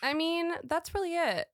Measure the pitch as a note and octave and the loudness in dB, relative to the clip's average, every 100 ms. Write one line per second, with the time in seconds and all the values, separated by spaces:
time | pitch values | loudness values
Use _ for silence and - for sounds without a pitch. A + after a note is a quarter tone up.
0 | C4 D4+ D#4+ E4+ E4+ E4+ B3 D#4+ - G4+ | 0 2 2 0 0 -4 -2 -2 -2 -2
1 | F4+ E4+ D4+ F3+ - | 0 2 2 0 -4